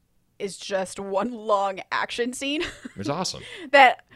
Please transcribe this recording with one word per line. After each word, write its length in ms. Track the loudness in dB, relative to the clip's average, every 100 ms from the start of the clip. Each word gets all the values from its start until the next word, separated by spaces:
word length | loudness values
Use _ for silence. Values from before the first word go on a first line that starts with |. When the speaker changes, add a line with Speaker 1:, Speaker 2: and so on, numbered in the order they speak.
| _ _ _ -10
Speaker 1:
is 180 | -10 -10
just 420 | -6 -4 -4 -8
one 320 | -4 -2 -2
long 480 | -6 0 2 2 -4 -4
action 400 | -2 -2 -2 -4
scene. 280 | -4 -4 -4
<laughs> 240 | -4 -8 -18
Speaker 2:
It 120 | -10
was 120 | -6
awesome. 340 | -4 -4 -6 -12 -14 4
Speaker 1:
That, 340 | 8 8 6 -8